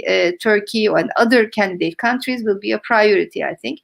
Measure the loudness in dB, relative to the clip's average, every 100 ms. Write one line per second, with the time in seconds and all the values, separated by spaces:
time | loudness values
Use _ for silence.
0 | -2 0 0 0 0 0 0 -2 0 0
1 | 0 0 4 4 2 0 -2 -2 -4 -2
2 | -2 -2 -4 -4 -2 -2 -2 -6 0 2
3 | 4 4 0 -4 -6 -6 -10 -12